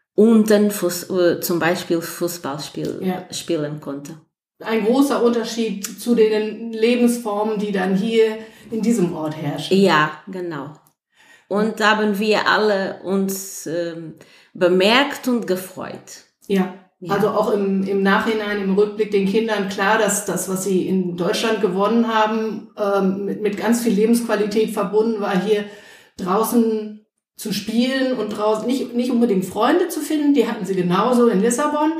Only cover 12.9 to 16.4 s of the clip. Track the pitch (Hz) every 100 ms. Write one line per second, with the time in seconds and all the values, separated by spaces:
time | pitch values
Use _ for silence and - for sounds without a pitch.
12.9 | - 175 196 190 190 - - 151 170 170
13.9 | 165 160 - - - _ - 180 180 196
14.9 | 247 294 - 262 240 175 185 - - -
15.9 | - - - _ _